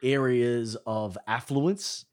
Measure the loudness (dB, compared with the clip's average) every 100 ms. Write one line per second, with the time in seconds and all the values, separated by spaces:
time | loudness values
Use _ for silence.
0 | 0 2 4 4 4 2 -2 -6 -4 -2
1 | -4 -6 -4 -4 0 0 2 0 -4 -10
2 | -14